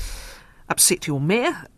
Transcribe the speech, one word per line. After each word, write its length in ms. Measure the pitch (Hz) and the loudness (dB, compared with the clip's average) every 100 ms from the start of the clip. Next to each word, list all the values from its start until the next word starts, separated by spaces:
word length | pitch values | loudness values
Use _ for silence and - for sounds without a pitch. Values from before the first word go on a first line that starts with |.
| - - - - - - - | -6 -8 -12 -18 -20 -20 -4
upset 380 | - - 180 - | 2 2 2 0
your 160 | 139 | 0
mayor, 460 | 147 214 294 - - | 2 2 2 -2 -8